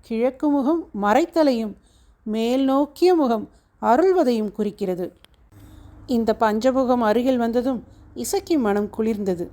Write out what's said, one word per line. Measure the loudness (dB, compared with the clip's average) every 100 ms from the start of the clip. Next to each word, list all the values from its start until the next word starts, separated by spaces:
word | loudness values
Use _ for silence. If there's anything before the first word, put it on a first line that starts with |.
கிழக்கு | -6 -2 -2 0 0
முகம் | 0 0 -2 -4 -4
மறைத்தலையும், | 2 2 2 2 2 2 -4 -10 _ _ _ _
மேல் | -8 -4 0 0
நோக்கிய | 2 0 0 2 2
முகம் | 4 2 -2 -4 _ _ _
அருள்வதையும் | 2 4 4 2 2 0 -4
குறிக்கிறது. | -4 -6 -4 -6 -4 -6 _ _ _ _ -20 -20 -20 -20 -20 -4
இந்த | -2 0 0
பஞ்சமுகம் | 0 2 0 0 0 0
அருகில் | 2 2 0 0
வந்ததும் | 0 -2 -2 -6 -10 -20 -20
இசக்கி | -12 -6 -6 -2 0
மனம் | 2 0 -2 -4
குளிர்ந்தது. | -4 -2 -4 -4 -6